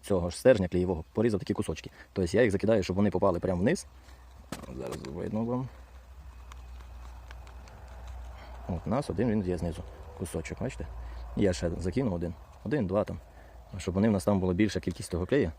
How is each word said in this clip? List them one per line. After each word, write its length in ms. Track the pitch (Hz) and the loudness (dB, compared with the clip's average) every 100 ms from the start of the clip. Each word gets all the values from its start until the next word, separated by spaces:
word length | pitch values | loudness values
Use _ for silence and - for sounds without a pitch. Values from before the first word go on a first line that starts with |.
цього 280 | - 98 87 | 2 2 2
ж 80 | - | 6
стержня 300 | 123 117 90 | 8 8 6
клеєвого, 360 | 90 90 82 - | 2 2 0 -2
порізав 260 | - 113 101 | 2 2 2
такі 140 | - | 0
кусочки. 360 | 101 104 82 - - - | -2 -2 -4 -8 -18 -8
Тобто 240 | - 90 104 | -2 2 4
я 60 | |
їх 80 | 123 | 4
закидаю, 320 | 95 101 110 | 4 4 4
щоб 120 | 90 92 | 2 2
вони 160 | 104 | 2
попали 280 | 92 98 87 | 4 2 2
прямо 220 | 95 90 | 0 2
вниз. 260 | 104 190 - - - - - - - - - 64 | 2 2 -4 -20 -20 -20 -20 -20 -14 -14 -12 -10
Зараз 200 | 64 - | -8 -8
видно 480 | 65 78 90 107 113 | -8 -6 -4 -2 -2
вам. 220 | 123 131 - - - - - - - - - - - - - - - - - - - - - - - - - - - - - - | -2 -4 -10 -20 -20 -20 -18 -18 -18 -18 -18 -16 -16 -16 -16 -16 -16 -18 -18 -18 -18 -18 -18 -18 -16 -14 -12 -12 -14 -16 -14 -6
От 120 | 87 - | -6 0
у 40 | |
нас 200 | 117 147 | -2 0
один 200 | 87 113 | 0 2
він 120 | 107 | 2
є 160 | 90 90 | 0 0
знизу. 260 | 87 87 87 - - - | -2 -4 -10 -14 -16 -10
Кусочок, 440 | 95 90 78 - | -6 -6 -6 -6
бачите? 260 | 117 - - - - - - - | -6 -6 -10 -10 -10 -12 -8 2
Я 180 | 101 | 2
ще 160 | 90 87 | 4 0
закину 440 | 82 87 107 131 | 0 -2 0 0
один. 200 | 87 85 - - - | 0 -2 -6 -16 -12
Один, 240 | 101 147 95 | -2 0 2
два 160 | 98 | 2
там. 160 | 98 80 - - - - - 95 | 0 -4 -12 -20 -20 -20 -12 -6
Щоб 180 | 92 90 | -2 4
вони 140 | 110 | 4
в 20 | |
нас 140 | 101 95 | 4 4
там 140 | 101 | 4
була 140 | 92 | 4
більша 260 | 90 107 95 | 4 4 2
кількість 320 | - 90 - | -2 -4 -4
того 140 | 85 90 | -2 2
клею. 260 | 139 92 | 2 2